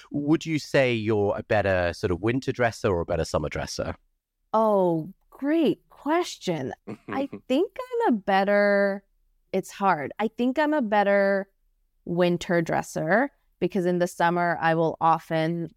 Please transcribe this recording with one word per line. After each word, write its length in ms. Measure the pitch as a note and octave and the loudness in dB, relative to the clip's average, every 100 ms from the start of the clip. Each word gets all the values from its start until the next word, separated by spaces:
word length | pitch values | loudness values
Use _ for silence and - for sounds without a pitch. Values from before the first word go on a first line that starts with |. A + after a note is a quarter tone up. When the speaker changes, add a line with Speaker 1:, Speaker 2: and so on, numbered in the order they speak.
| - | -10
Speaker 1:
Would 340 | D3 D3 D#3+ D#3+ | -4 0 0 0
you 140 | D3+ | -6
say 340 | - D3 B2+ | 0 2 2
you're 420 | A#2+ G#2+ G#2+ G2+ - | 2 0 2 2 0
a 80 | |
better 500 | - G#2+ G2 F#2 F2 | 0 2 2 2 0
sort 180 | E2 G#2 | -2 -2
of 100 | E2+ | -2
winter 300 | G#2 B2+ C3 | -2 -2 -2
dresser 380 | A#2+ A#2+ - A#2 | 0 -2 0 0
or 120 | F2 | 0
a 40 | E2 | 0
better 200 | E2+ D#2 | -2 -2
summer 240 | E2 D2 | -2 -4
dresser? 460 | E2 C#2 - - D#2+ _ _ _ _ _ | -6 -8 -6 -8 -8 _ _ _ _ _
Speaker 2:
Oh, 560 | A3 A3 G3+ F3+ E3 D#3 - _ | 0 2 2 2 0 -4 -14 _
great 480 | - C#4 E4 C4+ - _ | -8 -2 2 2 0 _
question. 840 | - C#4 E4 E4+ - - E3 B2+ - - | -10 -2 -2 -2 -6 -6 -4 -6 -10 -14
Speaker 1:
<laughs> 180 | G#3+ - | -14 -8
Speaker 2:
I 180 | C4+ C#4 G3+ - | -6 -6 -8 -2
think 240 | C4 A4+ - B4+ A#4+ A4+ | 0 0 -4 -8 -2 0
I'm 60 | |
a 40 | A3+ | 0
better, 840 | G3 F#3+ G3+ G3+ G3+ G3+ G3+ G3 - _ _ _ _ | 0 0 2 2 4 2 2 -2 -10 _ _ _ _
it's 180 | F#3+ F#3 | -6 -6
hard. 400 | - G3 E3 C3+ - | -2 0 0 -2 -4
I 80 | A3 | -6
think 320 | - B3 C4 | -2 -2 0
I'm 140 | D4+ | 0
a 80 | D4+ | 0
better 640 | A3 G#3 G3+ G3+ G3 G3 G3 _ _ _ _ _ - | 2 2 4 4 2 0 -4 _ _ _ _ _ -4
winter 560 | F3 F3 F3 - E3+ | 2 2 2 0 0
dresser 720 | E3 D3 E3+ E3 D#3 G3+ C#4 _ _ - | 0 -2 -4 -4 0 2 2 _ _ -4
because 260 | F3+ G#3 F3 | -2 0 0
in 140 | F3+ | 0
the 80 | F3 | 0
summer, 500 | - E3+ F3 F3 E3 | 0 0 2 0 0
I 140 | E3 E3 | 0 2
will 220 | E3 - | 0 0
often 680 | E3 D#3+ - D#3+ D#3+ E3+ E3 | 2 0 0 -2 0 -2 -6